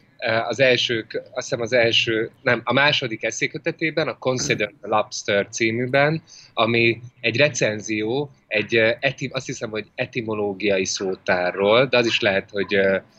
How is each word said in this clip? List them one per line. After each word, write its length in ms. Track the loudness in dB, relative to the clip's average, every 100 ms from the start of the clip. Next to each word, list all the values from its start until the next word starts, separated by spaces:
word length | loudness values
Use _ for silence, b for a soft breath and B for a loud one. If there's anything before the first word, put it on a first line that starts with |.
| _ -6
eh, 300 | -2 0 0
az 120 | 2
első, 460 | 4 4 2 -2 -4
azt 240 | -10 -10
hiszem 280 | -10 -6 -4
az 120 | 0
első, 580 | 2 4 2 2 0 -2 -4
nem, 200 | -2 0
a 100 | 0
második 500 | 2 2 2 -2 -4
eszékötetében, 840 | -6 -4 -6 -4 -6 -4 -4 -2 -4
a 100 | -2
Consider 560 | -2 -2 -2 -2 -4 -6
the 60 | -2
Lobster 600 | 0 0 -4 0 0 0
címűben, 760 | -2 -2 -2 0 2 2 0 -6 B B
ami 480 | -2 2 4 2 0 -6 -8
egy 160 | -2 2
recenzió, 920 | 2 2 -2 -2 -4 -4 -2 -4 -6 b b
egy, 280 | -4 0 2
eh, 220 | 2 2
eti-, 300 | -2 -4 -6
azt 120 | -8 -8
hiszem, 240 | -10 -8
hogy 180 | -8 -8 -8
etimológiai 880 | -8 -6 -6 -2 -4 -2 0 0 0
szótárról, 1000 | -4 -4 -4 -2 0 0 0 4 4 4
de 120 | 2
az 80 | 2
is 140 | 2
lehet, 300 | 0 0 -2
hogy, 240 | -4 0
eh, 280 | 2 2 0 -4